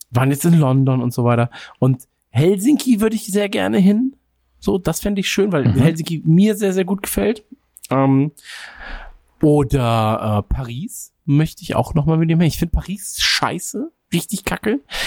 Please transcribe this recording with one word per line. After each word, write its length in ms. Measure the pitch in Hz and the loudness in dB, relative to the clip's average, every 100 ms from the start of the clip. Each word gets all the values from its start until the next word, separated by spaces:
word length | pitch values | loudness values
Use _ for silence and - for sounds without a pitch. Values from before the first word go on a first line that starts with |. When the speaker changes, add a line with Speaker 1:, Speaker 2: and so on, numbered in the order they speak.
| - | -6
Speaker 1:
waren 180 | 120 131 | -2 0
jetzt 160 | 143 175 | 0 4
in 140 | 170 | 4
London 420 | 135 135 131 127 | 4 2 2 0
und 140 | 123 123 | -2 0
so 80 | |
weiter 260 | 120 117 120 - - - | 0 2 0 -6 -14 -2
und 240 | 135 127 - _ _ | 0 0 -4 _ _
Helsinki 720 | 120 165 202 233 294 254 214 | 0 2 2 2 2 2 2
würde 140 | 220 220 | 0 -2
ich 100 | - | -4
sehr 240 | 202 202 | -2 -2
gerne 300 | 208 190 220 | -2 0 4
hin, 360 | 190 208 262 - _ _ _ _ | 4 4 0 -6 _ _ _ _
so, 180 | - 196 | -2 -2
das 220 | 180 170 | -2 -4
fände 220 | 202 196 | -4 -4
ich 80 | 185 | -2
schön, 220 | - 202 | 0 0
weil 160 | 160 131 | 2 2
Speaker 2:
Mhm. 120 | - | 4
Speaker 1:
Helsinki 400 | 156 160 156 160 156 | 2 2 -6 -4 2
mir 280 | 170 214 202 | 4 4 2
sehr, 180 | 196 | -2
sehr 120 | 185 185 | -2 -2
gut 160 | 196 | -4
gefällt, 420 | - - 202 247 - - _ - - | -6 -2 -2 -2 -8 -20 _ -16 -4
ähm, 420 | 135 135 135 147 - - - - - - - - - _ - | 2 4 4 2 -4 -20 -18 -18 -18 -16 -14 -16 -20 _ 0
oder, 1000 | 156 147 135 139 120 113 107 110 110 104 - | 2 4 2 0 0 0 0 -2 -2 -2 -2
äh, 40 | |
Paris 600 | 127 120 120 214 - - _ - | -4 -6 -8 -10 -12 -20 _ 0
möchte 360 | 143 160 - | 2 2 -4
ich 120 | 175 - | -6 -4
auch 180 | 131 | -2
nochmal 240 | 156 147 160 | 0 0 2
mit 120 | 165 | 2
dem 100 | 165 | 2
hin. 80 | 165 | 2
Ich 100 | - | 0
finde 140 | - | -2
Paris 440 | - - 202 - - | -2 -4 -10 -10 -6
scheiße, 720 | - - - - - 208 320 _ - | -4 -2 -4 -6 -8 -8 -10 _ -6
richtig 320 | 175 - 190 - | -4 -4 -8 -6
kacke, 340 | - 208 277 - - | -4 -2 -4 -6 -8